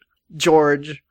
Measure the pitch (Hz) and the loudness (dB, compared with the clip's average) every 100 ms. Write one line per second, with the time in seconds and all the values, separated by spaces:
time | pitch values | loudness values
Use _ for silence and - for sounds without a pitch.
0 | _ _ _ 156 175 156 147 143 147 143 | _ _ _ -6 0 2 2 -2 -6 -20
1 | _ | _